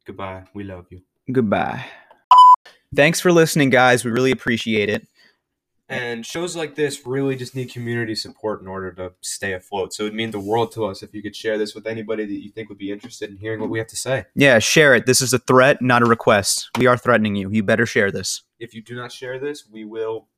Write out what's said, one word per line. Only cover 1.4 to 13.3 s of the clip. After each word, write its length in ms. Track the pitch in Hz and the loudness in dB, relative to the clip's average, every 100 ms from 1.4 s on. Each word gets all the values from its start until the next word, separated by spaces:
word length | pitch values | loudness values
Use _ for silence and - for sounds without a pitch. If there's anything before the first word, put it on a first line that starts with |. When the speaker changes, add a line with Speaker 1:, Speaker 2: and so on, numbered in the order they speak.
| 110 95 - 123 - - _ _ - 988 988 988 - _ - - | 0 0 -2 -6 -12 -20 _ _ 4 8 8 8 2 _ -4 2
Speaker 2:
Thanks 240 | 147 170 | 4 4
for 120 | 180 | 4
listening, 380 | 170 160 160 139 | 6 4 4 4
guys. 340 | 123 127 123 | 6 6 4
We 60 | 120 | 0
really 220 | 117 131 | 0 0
appreciate 580 | 120 - 113 113 110 101 | 0 -2 -2 0 0 0
it. 180 | 107 - _ _ _ _ _ _ _ - | -2 -6 _ _ _ _ _ _ _ -12
Speaker 1:
And 320 | 127 120 117 | -8 -8 -8
shows 320 | 113 165 175 165 | -10 -8 -8 -6
like 200 | 151 147 | -8 -4
this 280 | 147 - 123 | -4 -4 -6
really 280 | 135 139 127 | -4 -2 -4
just 200 | 123 131 | -8 -8
need 160 | 123 | -10
community 400 | 123 117 117 113 | -8 -6 -4 -4
support 480 | 107 - - 107 101 | -6 -10 -8 -8 -8
in 60 | 95 | -10
order 240 | 95 92 | -12 -12
to 180 | 87 90 _ | -10 -14 _
stay 320 | - - 98 | -14 -10 -8
afloat. 380 | 92 - 101 90 | -8 -8 -6 -6
So 120 | - | -6
it'd 100 | 107 | -8
mean 160 | 107 113 | -6 -8
the 100 | 107 | -6
world 320 | 98 113 113 | -4 -2 -2
to 120 | 113 104 | -4 -8
us 160 | 95 | -8
if 140 | 107 104 | -16 -14
you 80 | |
could 120 | 101 - | -14 -8
share 220 | 110 107 | -4 -4
this 160 | 107 | -4
with 140 | 110 110 | -8 -10
anybody 380 | 113 107 110 104 | -8 -8 -8 -6
that 160 | 98 | -10
you 80 | 98 | -12
think 180 | 110 107 | -16 -16
would 80 | 101 | -14
be 140 | 98 | -12
interested 400 | 101 - - 107 | -12 -14 -14 -16